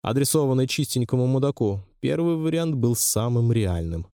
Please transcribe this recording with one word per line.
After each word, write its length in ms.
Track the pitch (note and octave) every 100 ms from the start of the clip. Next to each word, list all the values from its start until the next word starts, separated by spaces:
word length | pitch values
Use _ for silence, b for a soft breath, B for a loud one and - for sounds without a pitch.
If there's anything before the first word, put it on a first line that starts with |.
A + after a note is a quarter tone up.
адресованной 640 | F2+ B2+ C#3+ D#3 C#3 C3 C3
чистенькому 600 | - C#3 B2+ A#2+ B2+ B2+
мудаку, 580 | C3 C#3 - G#2+ G2 - _
первый 360 | C3+ D#3 E3+ E3
вариант 400 | D#3+ E3 E3 C#3
был 200 | A#2+ A#2
самым 560 | - G#2+ A#2 A#2+ A#2
реальным 540 | A#2 G2 E2+ E2 E2 E2+